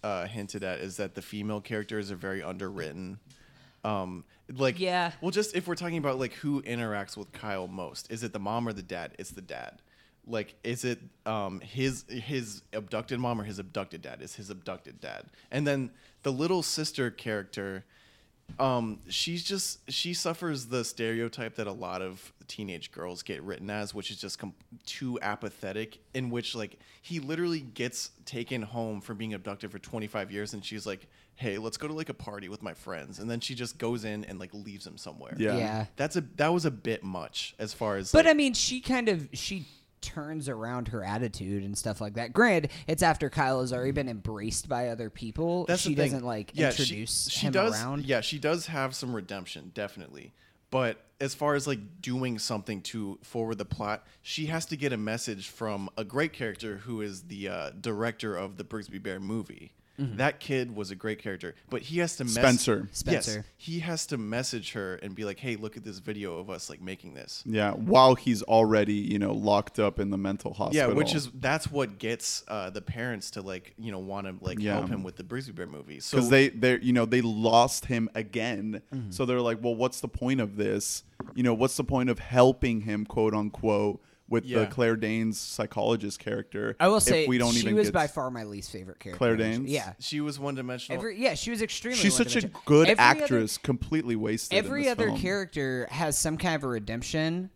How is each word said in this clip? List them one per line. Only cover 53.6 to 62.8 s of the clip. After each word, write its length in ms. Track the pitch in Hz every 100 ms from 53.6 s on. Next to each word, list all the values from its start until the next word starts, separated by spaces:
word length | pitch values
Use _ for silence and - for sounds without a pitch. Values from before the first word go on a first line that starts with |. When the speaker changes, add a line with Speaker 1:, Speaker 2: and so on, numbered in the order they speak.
| 98
Speaker 1:
plot, 400 | - 104 107 - _
she 240 | - - 156
has 200 | 165 165
to 80 | 151
get 160 | 143
a 40 | 120
message 500 | 107 113 - 101 95
from 400 | - 110 101 98 -
a 60 |
great 300 | 104 127 160
character 440 | - 120 95 113 98
who 240 | 107 113
is 220 | 104 95
the, 240 | 87 98 98
uh, 200 | 90 71
director 640 | 95 117 104 113 110 110 90
of 220 | 98 95
the 60 |
Brigsby 380 | 101 110 101 95
Bear 180 | 98 95
movie. 520 | 98 113 90 - - _ _ -
Speaker 2:
Mm-hmm. 200 | 135 104
Speaker 1:
That 240 | 139 -
kid 340 | - 135 123 107
was 160 | 95
a 40 | 95
great 240 | 110 107
character, 360 | 107 92 90 - -
but 120 | 127
he 160 | 127 165
has 180 | 170 -
to 80 | 123
mes- 80 |
Speaker 3:
Spencer. 560 | 113 131 123 - 104